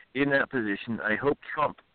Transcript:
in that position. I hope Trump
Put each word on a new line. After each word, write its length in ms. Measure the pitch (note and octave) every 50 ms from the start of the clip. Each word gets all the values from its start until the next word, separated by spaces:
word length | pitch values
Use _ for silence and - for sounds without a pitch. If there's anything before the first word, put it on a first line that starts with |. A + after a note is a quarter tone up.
| - _ _
in 140 | B2+ C#3+ C#3+
that 180 | C#3 C#3 - -
position. 500 | - C3 A2 G#2 G2 - - - A2+ -
I 140 | - G#2+ G#2+
hope 220 | G#2 B2+ C#3+ D3 - - - -
Trump 260 | D#3 D3 - - - _ _